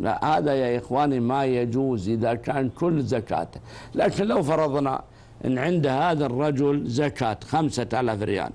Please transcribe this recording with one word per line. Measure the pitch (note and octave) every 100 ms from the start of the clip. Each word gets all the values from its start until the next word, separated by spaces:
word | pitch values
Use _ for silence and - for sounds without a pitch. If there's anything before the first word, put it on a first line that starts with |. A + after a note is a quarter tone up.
لا، | G#2 - D3 D#3+
هذا | D3
يا | C3+ B2 A#2+
إخواني | - B2+ D3 C3
ما | A#2 C3+
يجوز | C3+ B2 A#2+ B2 C3+ A#2 F2+
إذا | A2+ A#2
كان | A#2 - C#3 C3
كل | - E3+ D#3
زكاته. | A2+ A#2+ - E2 E2 - - - -
لكن | - F3+ - G#3
لو | A#3+
فرضنا | C#3+ D#3+ D#3 C#3+ C#3 C3 - - - -
إن | B2+ B2+
عند | D#3 F3 C#3+
هذا | C3 F3 D#3 C#3
الرجل | B2 D3+ C3+ C#3+ C#3+ -
زكاة | A#2+ D3 - A#2 G#2+ -
خمسة | D#3+ D3 B2 A2+
آلاف | A#2 A#2+ G#2
ريال، | G#2 F#2+ C2